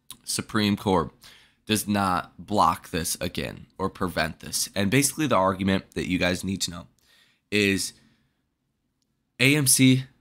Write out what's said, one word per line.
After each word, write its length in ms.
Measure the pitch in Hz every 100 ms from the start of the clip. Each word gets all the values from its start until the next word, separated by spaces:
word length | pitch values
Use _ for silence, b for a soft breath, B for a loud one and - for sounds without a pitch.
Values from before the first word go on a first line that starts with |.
| - -
Supreme 520 | - - - 113 104 101
Court 340 | 107 92 69 - B B B B -
does 200 | 107 98
not 460 | 104 98 90 - -
block 520 | 85 101 82 98 -
this 260 | 87 82 -
again 460 | 90 - 65 50 - -
or 120 | 95
prevent 500 | - 92 82 80 -
this. 300 | 73 - -
And 160 | - 101
basically 360 | 131 143 - 151
the 100 | 104
argument 560 | 92 92 98 95 -
that 140 | - 71
you 100 | 90
guys 240 | 90 90
need 200 | 92 95
to 80 | -
know 160 | 87 80 _ b b b b _
is 420 | 104 101 98 - b b b b b _ _ _ _ _ _ _ _ _ -
A 160 | 131
M 120 | 151 135
C 380 | - 131 131 131 _